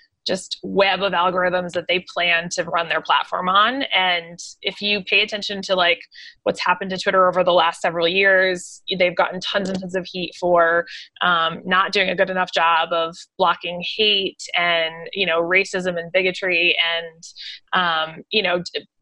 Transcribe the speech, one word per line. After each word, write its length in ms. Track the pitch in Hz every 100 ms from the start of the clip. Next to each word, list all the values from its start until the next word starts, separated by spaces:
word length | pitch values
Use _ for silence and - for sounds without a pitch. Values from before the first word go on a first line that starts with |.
| _ _ -
just 320 | 190 - -
web 400 | - 190 196 185
of 120 | 196
algorithms 580 | 180 180 180 180 180 180
that 160 | 175 170
they 180 | 180 -
plan 340 | - 175 170 175
to 160 | 180 170
run 220 | 170 170
their 120 | 156
platform 480 | 156 143 - 180 180
on. 320 | 196 214 269 269
And 460 | 190 185 175 170 175 - -
if 180 | - -
you 240 | 202 208
pay 180 | 185 202
attention 420 | 214 208 196 196
to, 120 | 190 185
like, 220 | 175 170 - - - -
what's 200 | 202 190
happened 280 | - 180 196
to 60 | 185
Twitter 280 | 202 190 180
over 160 | 180
the 80 | 180
last 300 | 175 165 165
several 260 | 185 170 170
years, 760 | 190 196 190 185 180 - - - 190
they've 160 | 175 175
gotten 240 | 180 185
tons 280 | - 202 190
and 120 | 190
tons 160 | 185 185
of 100 | 175
heat 300 | 185 175 -
for, 460 | 180 175 165 170 170 - - -
um, 400 | 180 175 165 165 185
not 260 | 185 196
doing 160 | 202 185
a 80 | 180
good 140 | 190
enough 240 | 185 180
job 360 | 185 165 165 170
of 240 | 170 165 170 - -
blocking 440 | 175 175 175 175 175 -
hate 460 | 214 202 190 - - 180
and, 380 | 175 170 160 165 165
you 140 | 190 180
know, 160 | 165
racism 580 | 170 185 190 190 180 170
and 120 | 170
bigotry 680 | 185 185 180 190 170 175 - 170 170
and, 280 | 170 165 - - - - _
um, 480 | 185 175 160 160 165 -
you 140 | 214
know, 180 | 185 180 175
d-, 120 | - - _